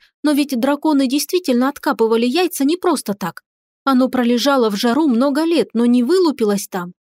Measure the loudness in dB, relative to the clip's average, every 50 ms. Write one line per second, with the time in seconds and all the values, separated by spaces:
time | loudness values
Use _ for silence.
0 | _ _ _ _ -2 0 0 2 0 0 -2 -2 0 -2 -2 0 0 0 2 2
1 | 2 0 0 -2 -4 -2 -4 -4 -2 0 0 0 0 -2 -4 -4 -4 -4 0 0
2 | 0 2 2 2 0 0 0 0 -2 -2 -2 -2 0 0 0 0 0 -2 -2 -2
3 | -2 -6 -8 -6 -6 -10 -10 -12 _ _ _ _ _ _ _ _ _ 0 2 2
4 | 2 2 0 -2 0 0 0 0 2 2 2 2 2 0 -2 0 0 0 0 2
5 | 2 2 2 2 0 0 0 0 0 0 2 0 0 0 _ 0 2 2 2 2
6 | 2 2 2 2 2 0 0 0 0 0 0 -2 -4 -8 -8 -10 -10 -10 -14 _